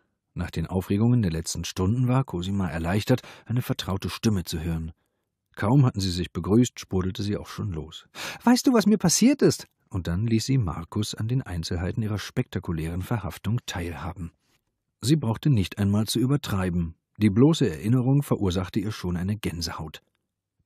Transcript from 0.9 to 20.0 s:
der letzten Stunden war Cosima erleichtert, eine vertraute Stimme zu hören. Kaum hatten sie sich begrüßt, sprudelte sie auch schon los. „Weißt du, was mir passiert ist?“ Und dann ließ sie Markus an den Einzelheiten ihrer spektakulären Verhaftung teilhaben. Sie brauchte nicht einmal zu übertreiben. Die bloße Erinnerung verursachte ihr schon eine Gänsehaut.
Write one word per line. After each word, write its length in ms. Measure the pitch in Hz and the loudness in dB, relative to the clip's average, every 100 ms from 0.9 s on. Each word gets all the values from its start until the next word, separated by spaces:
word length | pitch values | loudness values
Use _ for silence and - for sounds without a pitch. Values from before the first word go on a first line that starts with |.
| 101 117 123 | 2 2 2
der 80 | 98 | 2
letzten 340 | 80 80 90 | -2 -6 -8
Stunden 440 | 85 - 95 120 123 | -6 -2 0 2 2
war 160 | 127 | 0
Cosima 440 | 131 87 90 101 90 | 0 -4 -4 -2 -2
erleichtert, 540 | 85 82 104 - 127 - - - | -4 -2 0 2 0 -2 -14 -4
eine 160 | 117 | -4
vertraute 480 | - 131 - 95 92 | -2 -4 -4 -4 -4
Stimme 340 | - 117 98 | -2 0 0
zu 160 | 85 87 | -2 -6
hören. 320 | 82 82 80 - _ _ _ _ _ | -4 -4 -6 -12 _ _ _ _ _
Kaum 300 | - 104 139 | -4 2 4
hatten 160 | 127 104 | 4 2
sie 100 | 95 | -2
sich 220 | 87 90 | -2 -4
begrüßt, 480 | - 82 107 123 - | -4 2 4 4 0
sprudelte 420 | - 95 92 92 | -6 -2 -2 -2
sie 140 | 101 104 | -4 -4
auch 100 | - | -8
schon 240 | - 107 | -10 -8
los. 340 | 82 80 - - - - - | -6 -10 -14 -20 -14 -12 -2
„Weißt 220 | - 247 - | 2 4 4
du, 60 | |
was 140 | 240 196 | 4 4
mir 120 | 214 | 4
passiert 440 | 170 - 233 285 | 4 4 4 4
ist?“ 240 | 185 - - _ _ | 4 2 -4 _ _
Und 160 | 95 85 | -6 -4
dann 200 | 85 113 | -2 0
ließ 180 | 113 | 0
sie 140 | - 135 | 2 0
Markus 560 | 92 - 85 107 107 | 0 -2 -6 -4 -4
an 140 | - 110 | -4 -2
den 140 | 131 | -2
Einzelheiten 600 | - 87 80 90 90 92 | -4 -6 -4 -2 -2 -2
ihrer 160 | 107 104 | -2 -4
spektakulären 840 | - - 127 101 - 82 80 87 | -4 -4 -4 -4 -4 -4 -4 -4
Verhaftung 580 | 92 120 90 - - 120 - | -4 -4 -4 -6 -2 -2 -4
teilhaben. 680 | 87 87 78 90 87 85 - _ _ _ _ _ _ | -6 -6 -6 -10 -10 -12 -14 _ _ _ _ _ _
Sie 160 | 113 156 | 0 2
brauchte 340 | 113 110 156 | 2 0 2
nicht 280 | 120 90 - | 2 2 0
einmal 280 | 101 104 107 | 2 2 0
zu 120 | - | 0
übertreiben. 800 | 127 - - 98 92 87 82 - _ - | 2 0 -2 -2 0 0 -2 -6 _ 2
Die 140 | 107 | 4
bloße 380 | 98 139 165 117 | 6 6 6 2
Erinnerung 540 | 76 90 127 123 139 | 0 0 2 4 2
verursachte 580 | 143 117 98 87 90 117 | 2 0 2 0 -2 -2
ihr 120 | 101 | -4
schon 240 | 104 90 87 | -4 -4 -2
eine 200 | 90 107 | -2 -4
Gänsehaut. 640 | - 82 82 - 80 - | -4 -4 -6 -8 -10 -14